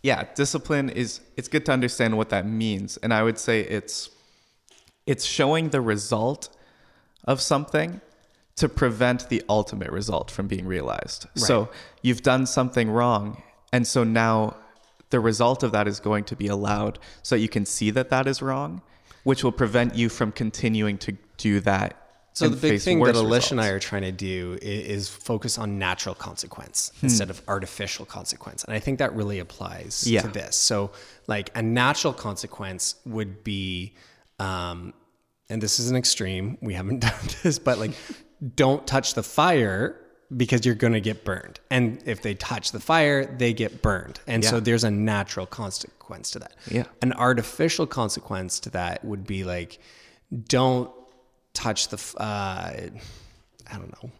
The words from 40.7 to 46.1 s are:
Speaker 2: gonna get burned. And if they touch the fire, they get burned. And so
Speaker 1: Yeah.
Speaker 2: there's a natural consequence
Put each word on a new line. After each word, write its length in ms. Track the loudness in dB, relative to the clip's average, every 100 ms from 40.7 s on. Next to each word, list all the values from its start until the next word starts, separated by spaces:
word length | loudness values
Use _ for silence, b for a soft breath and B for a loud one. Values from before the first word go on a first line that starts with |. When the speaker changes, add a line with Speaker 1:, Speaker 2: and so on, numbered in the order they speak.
| 4
Speaker 2:
gonna 240 | 4 4
get 240 | 0 -4 -4
burned. 340 | -6 -8 -20 _
And 320 | 2 2 0 -6
if 160 | -4
they 140 | -4 -6
touch 360 | -6 -6 -6
the 80 | -6
fire, 440 | 2 4 4 2 0
they 260 | 0 0
get 280 | 2 -4 0
burned. 380 | 0 0 -4 -14 -2
And 160 | 2 2
so 100 | 2
Speaker 1:
Yeah. 20 |
Speaker 2:
there's 240 | 2 2
a 80 | 2
natural 540 | 2 2 0 -2 -6 -8
consequence 840 | -8 -8 -8 -10 _ -18